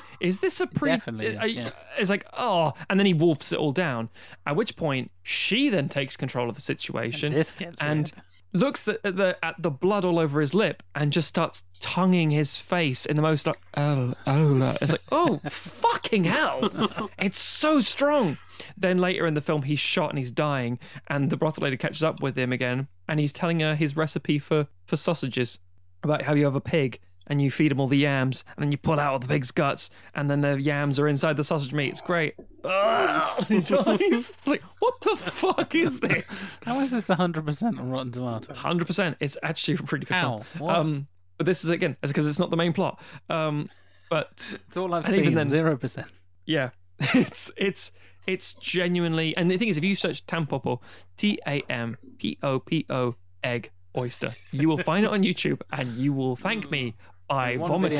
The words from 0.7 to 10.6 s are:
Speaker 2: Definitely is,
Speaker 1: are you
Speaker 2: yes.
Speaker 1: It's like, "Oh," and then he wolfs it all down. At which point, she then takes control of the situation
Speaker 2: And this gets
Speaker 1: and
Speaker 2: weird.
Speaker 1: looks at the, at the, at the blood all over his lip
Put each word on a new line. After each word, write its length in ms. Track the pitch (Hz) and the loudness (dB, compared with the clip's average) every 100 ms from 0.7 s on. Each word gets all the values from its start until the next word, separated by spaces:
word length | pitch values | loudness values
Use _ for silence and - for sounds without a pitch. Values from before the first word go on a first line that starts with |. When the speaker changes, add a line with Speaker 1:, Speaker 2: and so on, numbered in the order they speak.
| - 277 | -2 0
Speaker 2:
Definitely 340 | 262 - 110 226 | 0 -2 -6 -4
is, 120 | 214 | -4
Speaker 1:
are 100 | 220 | -4
you 140 | 226 | -4
Speaker 2:
yes. 220 | 226 - - - | -6 -10 -10 -4
Speaker 1:
It's 120 | 190 | 0
like, 140 | 202 - | -2 -4
"Oh," 380 | - 247 175 156 - - | -4 0 2 2 0 0
and 120 | 196 | 2
then 60 | 202 | 4
he 80 | |
wolfs 380 | 160 170 147 - | 6 4 4 0
it 60 | - | 0
all 140 | 151 | 0
down. 380 | 135 170 120 113 - - - - | 0 0 -2 -6 -10 -20 -10 -4
At 80 | |
which 220 | 156 233 - | -2 -2 -4
point, 340 | 160 131 - - | -2 -2 -4 -10
she 440 | - - - 226 285 | -6 -2 0 2 2
then 180 | 190 139 | 2 0
takes 280 | 139 135 - | -2 -4 -4
control 320 | 131 127 120 | -4 -2 -4
of 60 | |
the 80 | - | -2
situation 720 | - - - 123 120 147 147 | -4 -4 -4 -4 -4 -4 0
Speaker 2:
And 40 | 147 | 0
this 140 | 160 | 0
gets 280 | - 170 - | -4 -10 -4
Speaker 1:
and 320 | 151 151 147 | -2 0 -2
Speaker 2:
weird. 480 | - - - - 175 | -6 -20 -20 -4 0
Speaker 1:
looks 240 | 269 285 208 | 2 0 -2
at 160 | - | -2
the, 60 | 202 | -2
at 80 | 185 | 0
the, 280 | 185 180 | 0 0
at 100 | 165 - | -4 -4
the 100 | 165 | -4
blood 340 | 135 180 208 | 0 2 2
all 160 | 180 170 | 2 2
over 200 | 156 147 | 2 2
his 140 | 147 | 2
lip 280 | 185 | 2